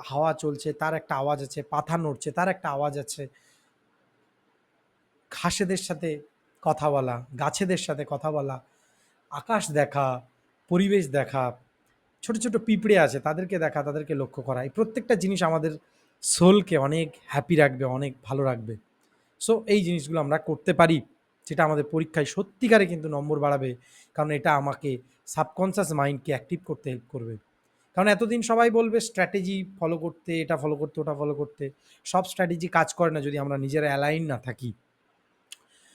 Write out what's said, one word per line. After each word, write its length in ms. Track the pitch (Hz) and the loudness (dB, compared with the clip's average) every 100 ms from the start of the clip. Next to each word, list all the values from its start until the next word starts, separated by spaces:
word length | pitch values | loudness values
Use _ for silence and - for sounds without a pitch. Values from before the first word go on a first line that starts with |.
হাওয়া 280 | - 139 160 | -6 0 0
চলছে, 400 | 156 151 147 156 | 0 -4 -4 -6
তার 220 | 147 156 | -4 -2
একটা 200 | 160 - | -4 -4
আওয়াজ 280 | 139 143 147 | -2 0 -2
আছে, 200 | 139 156 | -4 -10
পাতা 340 | 139 151 151 170 | -6 -4 -2 -2
নড়ছে, 320 | 156 135 151 | -2 -4 -6
তার 180 | 151 185 | -2 -2
একটা 200 | 180 160 | -2 -4
আওয়াজ 300 | 139 147 143 | -2 -2 -4
আছে। 280 | 135 - 135 _ _ _ _ _ _ _ _ _ _ _ _ _ _ _ _ _ _ _ _ | -10 -10 -12 _ _ _ _ _ _ _ _ _ _ _ _ _ _ _ _ _ _ _ _
ঘাসেদের 460 | - 175 - 185 185 | -4 -4 -2 -2 -2
সাথে 440 | - 156 170 147 - _ _ _ | -6 -6 -6 -6 -10 _ _ _
কথা 280 | 160 151 151 | -2 0 2
বলা, 360 | 139 127 120 123 127 | 0 0 -4 -10 -4
গাছেদের 380 | 151 - 190 175 | -4 -2 -2 -2
সাথে 280 | - 143 147 | -4 -6 -6
কথা 240 | 139 156 | -6 -4
বলা, 340 | 151 139 131 _ _ _ _ _ _ _ | -4 -4 -8 _ _ _ _ _ _ _
আকাশ 400 | 143 - 220 170 | -14 -2 -2 0
দেখা, 520 | 147 143 143 135 123 - _ _ _ - | 0 2 2 0 -2 -8 _ _ _ 0
পরিবেশ 420 | 180 196 196 151 | 2 4 2 2
দেখা, 420 | 139 127 139 123 117 _ _ _ _ _ _ | 0 0 0 -2 -4 _ _ _ _ _ _
ছোট 140 | - 220 | -6 -2
ছোট 200 | 233 - | 0 -2
পিঁপড়ে 420 | 226 208 220 196 | 2 2 6 6
আছে, 220 | 147 131 | 6 4
তাদেরকে 380 | 151 156 185 185 | -2 -2 -2 -2
দেখা, 240 | 156 156 | -2 -2
তাদেরকে 320 | 143 147 147 | -4 -4 -4
লক্ষ্য 280 | 143 131 - | -4 -4 -6
করা। 200 | 123 127 | -6 -4
এই 60 | 135 | -4
প্রত্যেকটা 460 | 202 220 247 233 | -2 -2 -2 0
জিনিস 280 | 214 190 190 | 0 2 2
আমাদের 280 | 170 160 156 156 _ _ _ _ | 2 2 0 -6 _ _ _ _
সোলকে 540 | - - 175 208 180 160 | -4 6 8 8 6 0
অনেক 320 | 139 160 156 - - | 2 0 -2 -6 -4
হ্যাপি 300 | 143 - 165 | -4 0 6
রাখবে, 280 | 143 127 | 6 4
অনেক 280 | 131 127 143 127 | -4 -2 -6 -8
ভালো 200 | 101 135 | -6 -2
রাখবে। 340 | 135 117 110 107 _ _ _ _ _ - - | 0 -2 -6 -12 _ _ _ _ _ -12 0
So, 160 | 226 220 | 0 4
এই 180 | 202 | 2
জিনিসগুলো 360 | 175 175 139 165 | 2 -2 -2 -2
আমরা 180 | 139 151 | 0 0
করতে 340 | - 151 - | -2 -4 0
পারি, 280 | 131 165 160 - _ _ _ | 6 6 6 -2 _ _ _
যেটা 200 | - 156 | -12 0
আমাদের 200 | 156 151 | 2 2
পরীক্ষায় 420 | 147 160 160 160 143 | 0 -2 -2 -2 -2
সত্যিকারে 600 | - - - 240 220 185 | -2 -6 -2 4 6 4
কিন্তু 220 | 170 156 | -2 -4
নম্বর 300 | 143 147 151 | -4 -2 0
বাড়াবে, 360 | 143 143 131 123 _ - _ | 2 0 -2 -6 _ -20 _
কারণ 160 | - 151 | -4 -2
এটা 240 | 147 160 | 0 2
আমাকে 440 | 147 139 139 147 127 - _ - | 2 2 -4 -6 -6 -8 _ -12
সাবকনশাস 640 | - 156 - 190 185 160 | -4 -2 0 -2 0 -2
মাইন্ডকে 400 | 151 139 139 - | 0 0 -2 -4
অ্যাক্টিভ 280 | 131 - 170 | -6 -4 -10
করতে 260 | - 156 139 | -8 -10 -8
হেল্প 120 | 127 - | -10 -10
করবে। 280 | 135 113 110 _ _ _ _ _ | -12 -10 -12 _ _ _ _ _
কারণ 140 | 180 202 | 0 4
এতদিন 340 | 202 226 233 | 4 2 -2
সবাই 280 | 226 226 233 | 0 4 4
বলবে 300 | 226 226 226 | 4 2 0
স্ট্র্যাটেজি 640 | 220 - 180 196 190 196 185 - | -2 -2 -2 0 -4 -4 -6 -4
ফলো 200 | 165 170 | -2 -2
করতে, 440 | 165 160 - 165 | -4 -10 -6 -4
এটা 140 | 160 156 | -2 -2
ফলো 200 | 151 143 | -2 -2
করতে, 240 | 147 - | -4 -6
ওটা 140 | 151 | -6
ফলো 200 | 143 147 | -4 -4
করতে। 360 | 143 147 - 139 - _ _ | -4 -6 -8 -12 -12 _ _
সব 200 | - 185 | -2 -2
স্ট্র্যাটেজি 440 | 185 - 175 170 175 | -2 -2 -2 -2 0
কাজ 260 | 165 156 | 2 2
করে 160 | - 170 | 2 0
না 100 | 156 | 0
যদি 180 | 139 143 | -4 -4
আমরা 200 | 139 139 | -4 -4
নিজেরা 280 | 135 151 147 | -2 0 0
অ্যালাইন 400 | 139 147 156 160 | 0 0 0 -2
না 120 | 123 | -6
থাকি। 340 | 123 113 123 95 _ _ _ _ _ _ _ - _ _ _ | -8 -10 -10 -12 _ _ _ _ _ _ _ -20 _ _ _